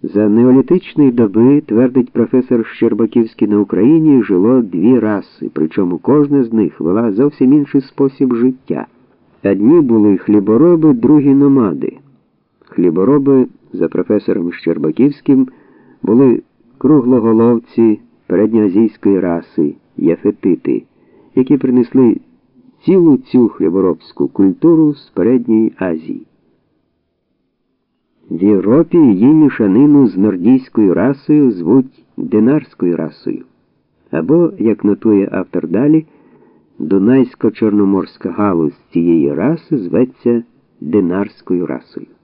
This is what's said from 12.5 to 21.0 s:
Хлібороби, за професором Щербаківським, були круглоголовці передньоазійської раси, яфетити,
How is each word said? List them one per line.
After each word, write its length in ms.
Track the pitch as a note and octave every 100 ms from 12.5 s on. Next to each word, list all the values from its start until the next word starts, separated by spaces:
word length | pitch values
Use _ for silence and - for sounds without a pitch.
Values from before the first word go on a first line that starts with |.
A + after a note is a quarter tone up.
| _
Хлібороби, 880 | _ - F2 E2 G2+ D3 C#3 C3+ B2 _ _
за 140 | F#2 F2
професором 680 | - F#2 G#2+ - G2 F2
Щербаківським, 920 | E2+ - E2+ D#2 - C3+ C#3+ - C3+ C3 _ _ _ _ _
були 380 | - A2+ C3+ A2+ - _ _ _
круглоголовці 1200 | - D3+ A#2+ B2+ A2 A2 A#2 A#2 A#2 - A2+ G#2 _ _ _
передньоазійської 920 | F2+ G#2+ A2 G#2 F2+ A2+ - G#2 G2
раси, 560 | F2+ E2+ D#2+ - D2 - _ -
яфетити, 840 | D#2+ E2 G2+ G#2 G2 E2+ - A#1 - _